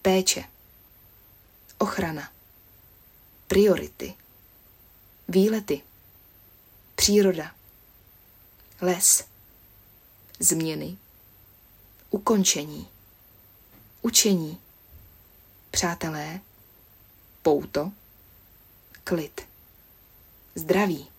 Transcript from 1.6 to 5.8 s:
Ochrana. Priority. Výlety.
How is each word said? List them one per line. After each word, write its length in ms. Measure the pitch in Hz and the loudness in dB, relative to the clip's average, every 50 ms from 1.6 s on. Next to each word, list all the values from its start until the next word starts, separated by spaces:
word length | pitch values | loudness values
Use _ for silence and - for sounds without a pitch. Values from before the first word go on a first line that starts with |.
| _ - - | _ -20 -4
Ochrana. 540 | _ 214 196 - - 190 160 156 151 143 - - - _ _ _ _ _ _ _ _ _ _ _ _ _ _ _ _ _ _ _ _ _ | _ -4 -2 -2 -4 -4 -4 -6 -8 -10 -14 -18 -20 _ _ _ _ _ _ _ _ _ _ _ _ _ _ _ _ _ _ _ _ _
Priority. 640 | _ 190 190 208 208 175 143 - 76 _ _ - - - - - _ _ _ _ _ _ _ _ _ _ _ _ _ _ _ _ _ _ _ _ | _ 4 6 6 6 4 2 -2 -10 _ _ -14 -14 -14 -18 -20 _ _ _ _ _ _ _ _ _ _ _ _ _ _ _ _ _ _ _ _
Výlety. 540 | - 175 190 196 220 220 214 202 - 147 139 | 0 4 4 4 4 2 -2 -2 -4 -6 -6